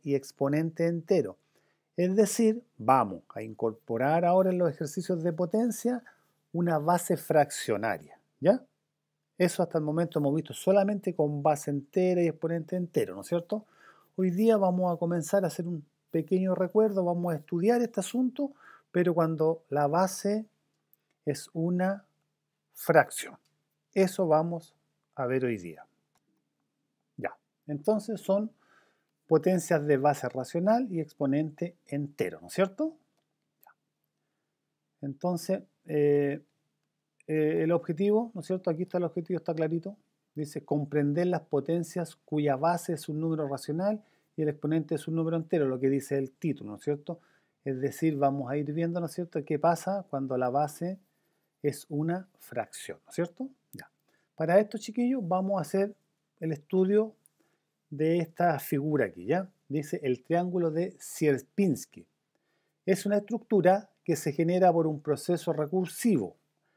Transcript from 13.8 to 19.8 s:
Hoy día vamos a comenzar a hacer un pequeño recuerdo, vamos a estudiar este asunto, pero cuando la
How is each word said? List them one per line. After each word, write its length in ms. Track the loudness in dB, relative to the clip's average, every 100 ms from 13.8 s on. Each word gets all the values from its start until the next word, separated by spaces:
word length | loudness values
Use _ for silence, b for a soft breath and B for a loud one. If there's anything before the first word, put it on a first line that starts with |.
| b b b -2
Hoy 140 | 0
día 240 | 2 4 4
vamos 380 | 4 2 0
a 40 | 0
comenzar 460 | -2 -2 0 0
a 40 | 0
hacer 200 | -2 -6
un 180 | -6 -10 _ _
pequeño 460 | -4 0 0 0 0
recuerdo, 480 | 0 2 2 2
vamos 300 | 0 0 -2
a 40 | -4
estudiar 440 | -4 0 2 2
este 180 | 0 -4
asunto, 540 | -4 -2 -2 -2 -6 B B B B
pero 220 | 0 2
cuando 520 | 2 2 2 0 0 -2
la 180 | 0